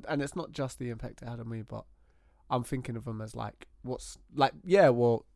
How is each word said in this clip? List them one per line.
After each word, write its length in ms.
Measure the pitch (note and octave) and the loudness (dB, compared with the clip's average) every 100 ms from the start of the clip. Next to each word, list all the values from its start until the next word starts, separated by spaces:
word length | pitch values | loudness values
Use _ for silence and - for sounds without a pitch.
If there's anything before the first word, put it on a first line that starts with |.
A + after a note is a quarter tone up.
| - | -2
and 140 | C#3+ | -4
it's 140 | C#3 - | -4 -6
not 160 | D#3+ | -10
just 260 | - C3 - | -8 -8 -6
the 120 | B2 | -8
impact 320 | A2+ A#2+ - | -8 -12 -12
it 40 | A#2+ | -12
had 120 | A#2 | -12
on 100 | A2+ | -10
me, 120 | A2+ | -10
but 220 | A2 A2+ - _ _ _ _ _ - | -10 -14 -14 _ _ _ _ _ -4
I'm 140 | C3 | -4
thinking 320 | A#2+ C3 B2 A#2 | -2 -6 -6 -8
of 80 | A#2 | -8
them 140 | A2 | -8
as, 140 | A2 A#2 | -10 -10
like, 320 | A2 - - _ | -10 -12 -20 _
what's, 360 | A#2+ B2+ - - _ | -10 -10 -10 -18 _
like, 200 | C#3 C3+ - | 0 2 0
yeah, 260 | C#3+ F#3+ E3 | 4 8 8
well, 360 | A#2+ A#2+ A2+ - | 8 4 2 -2